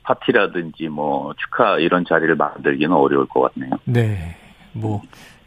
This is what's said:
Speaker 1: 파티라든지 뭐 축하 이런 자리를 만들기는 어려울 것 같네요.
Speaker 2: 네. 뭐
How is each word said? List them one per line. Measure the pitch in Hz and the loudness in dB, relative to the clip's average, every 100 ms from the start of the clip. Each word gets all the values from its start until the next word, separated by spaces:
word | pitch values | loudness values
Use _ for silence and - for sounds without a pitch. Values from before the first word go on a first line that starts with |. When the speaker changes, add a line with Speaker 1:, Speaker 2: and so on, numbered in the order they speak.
Speaker 1:
파티라든지 | - 127 - 117 95 87 82 - 80 | -4 -2 2 2 2 -4 -8 -8 -8
뭐 | 76 73 69 71 - | -4 -2 -2 -4 -10
축하 | - - 113 85 | -6 0 2 4
이런 | 82 90 85 | 2 2 2
자리를 | 82 80 76 | 2 2 2
만들기는 | 73 - 73 71 76 82 | 0 -2 -2 0 2 4
어려울 | 69 69 67 | 4 2 0
것 | 67 65 | 0 0
같네요. | - 65 - - | -2 -8 -6 0
Speaker 2:
네. | 120 110 101 82 - - - - | 2 2 -2 -8 -14 -20 -20 -16
뭐 | 113 110 104 - - - - | -8 -4 -6 -8 -20 -20 -20